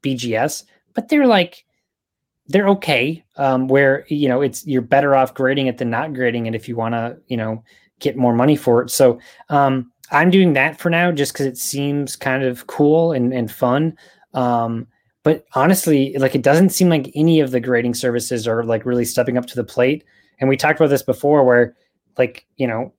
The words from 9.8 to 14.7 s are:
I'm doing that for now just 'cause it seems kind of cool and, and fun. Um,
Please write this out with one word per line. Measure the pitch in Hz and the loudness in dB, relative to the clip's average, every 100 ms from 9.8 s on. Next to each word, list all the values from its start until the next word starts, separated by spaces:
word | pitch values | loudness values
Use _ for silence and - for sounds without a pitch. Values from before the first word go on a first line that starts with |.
| 123 _ - | -6 _ -4
I'm | 143 175 | 2 4
doing | 185 185 | 4 4
that | 135 143 151 | 2 0 -2
for | 175 | -2
now | 170 175 | 0 0
just | 156 143 | 0 -4
'cause | - 139 | -2 -6
it | 123 | -6
seems | - 139 143 143 139 | -10 -6 -4 -4 -6
kind | - 135 131 | -6 -4 -2
of | 131 123 - | -2 -4 -12
cool | - 147 160 165 | 0 2 4 2
and, | 143 123 | 0 -2
and | 127 113 | -2 -6
fun. | - 123 131 160 - _ _ _ | -2 0 0 -2 -6 _ _ _
Um, | 139 123 120 117 | -4 -2 -2 -2